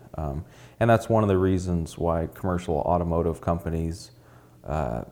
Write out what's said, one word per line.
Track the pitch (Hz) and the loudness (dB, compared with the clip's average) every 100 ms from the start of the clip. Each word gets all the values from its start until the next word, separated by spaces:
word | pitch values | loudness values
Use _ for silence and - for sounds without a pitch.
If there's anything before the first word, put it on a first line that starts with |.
| - - | -12 -8
Um, | 78 69 - - - - | -6 -6 -10 -16 -16 0
and | 117 | 4
that's | 113 - | 4 4
one | 113 | 2
of | 104 | 4
the | 95 | 4
reasons | 95 95 90 87 80 - | 4 2 0 -2 -2 -2
why | 85 82 80 | 0 0 -2
commercial | - 95 87 87 76 | -4 -4 -2 -2 -2
automotive | - 87 85 82 85 78 | 2 2 2 2 0 0
companies, | - 85 - 82 82 82 - - - - - - - | -2 -2 -2 -2 -4 -6 -12 -20 -20 -20 -20 -16 -6
uh, | 76 65 58 - | -4 -2 -4 -8